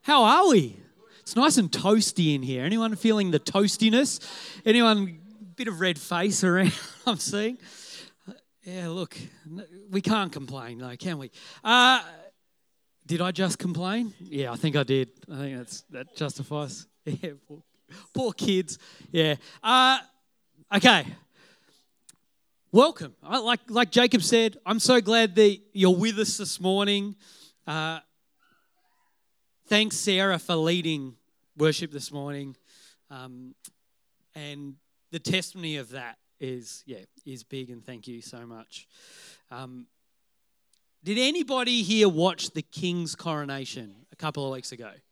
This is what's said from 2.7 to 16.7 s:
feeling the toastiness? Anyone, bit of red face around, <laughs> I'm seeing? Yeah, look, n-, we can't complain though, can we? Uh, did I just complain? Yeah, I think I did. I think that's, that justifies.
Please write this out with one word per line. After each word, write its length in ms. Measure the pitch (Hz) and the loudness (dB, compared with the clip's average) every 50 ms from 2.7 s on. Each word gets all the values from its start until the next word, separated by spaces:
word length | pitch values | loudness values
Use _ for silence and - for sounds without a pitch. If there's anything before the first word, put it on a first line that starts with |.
| 214 226 226 220 214 | 0 0 -2 -2 -4
feeling 380 | 175 - 226 214 214 196 185 | 0 0 2 2 2 2 2
the 80 | 156 147 | 0 0
toastiness? 800 | - - - 196 208 196 - - 220 220 214 247 285 - - - - - - - - - - - - | 0 0 2 2 2 2 2 2 2 4 6 4 2 2 -2 -8 -10 -14 -16 -16 -16 -16 -18 -2 2
Anyone, 540 | 226 220 240 233 226 214 208 196 180 165 156 170 208 - - 208 180 170 | 4 4 6 6 6 4 4 0 -4 -6 -14 -20 -20 -20 -20 -20 -20 -10
bit 100 | - 247 | -8 -6
of 140 | 226 185 160 | -6 -4 0
red 180 | 190 180 170 143 | 0 0 -2 -2
face 460 | - - 175 170 185 208 196 - 190 | -6 -4 -2 0 0 0 0 2 2
around, 280 | 180 175 185 190 - - - - - | 2 4 4 4 2 2 -2 -12 -16
<laughs> 160 | - - - 254 | -18 -6 -4 -4
I'm 80 | 214 | -2
seeing? 420 | 151 - - 175 202 214 233 254 - - - - - - - - - - - _ _ _ 185 - _ _ _ _ _ | -2 -4 -6 -4 -4 -4 -4 -6 -8 -18 -20 -20 -20 -20 -20 -20 -20 -20 -20 _ _ _ -20 -20 _ _ _ _ _
Yeah, 240 | _ 180 180 185 175 165 | _ -14 -12 -8 -8 -8
look, 280 | 165 185 175 - - - - - _ _ _ | -6 -6 -8 -10 -10 -16 -18 -18 _ _ _
n-, 220 | 156 160 185 208 - 180 190 202 202 | -16 -16 -16 -16 -18 -20 -20 -14 -4
we 100 | 185 196 | -4 -2
can't 300 | 180 196 220 214 196 170 | 0 2 0 0 0 -4
complain 480 | - 151 135 123 139 135 117 120 117 117 | -6 -10 -12 -12 -12 -12 -12 -12 -12 -12
though, 160 | 127 123 123 | -12 -14 -14
can 220 | 123 - 185 165 143 | -10 -8 -8 -8 -8
we? 140 | 135 113 _ - - - - - - | -10 -14 _ -20 -20 -20 -20 -8 0
Uh, 380 | 214 233 247 247 254 254 240 175 165 165 160 - - _ _ _ _ _ _ _ _ _ _ _ _ _ _ _ | 4 6 6 6 6 4 4 0 -8 -18 -20 -20 -20 _ _ _ _ _ _ _ _ _ _ _ _ _ _ _
did 160 | - 165 160 | -6 -4 -4
I 120 | 175 185 | -2 -4
just 260 | 175 165 190 180 208 - | -2 -2 -2 -2 -2 -4
complain? 560 | - 180 170 160 180 185 208 233 240 214 190 _ | -6 -6 -4 -4 -4 -4 -4 -4 -4 -6 -10 _
Yeah, 320 | 180 185 151 139 135 120 | -18 -10 -6 -6 -6 -6
I 20 | 117 | -4
think 220 | 220 - 156 143 | -2 -2 0 0
I 80 | 147 139 | 0 0
did. 260 | 120 135 135 127 120 _ _ - - | 2 0 0 0 -4 _ _ -20 -14
I 80 | 156 | -12
think 220 | 135 143 139 135 123 | -10 -10 -10 -10 -12
that's, 220 | 120 - - - _ _ | -12 -14 -16 -18 _ _
that 260 | - 120 135 _ _ | -16 -16 -16 _ _
justifies. 680 | - 156 143 - - 135 - 151 147 147 135 | -8 -8 -8 -8 -10 -12 -8 -8 -8 -8 -8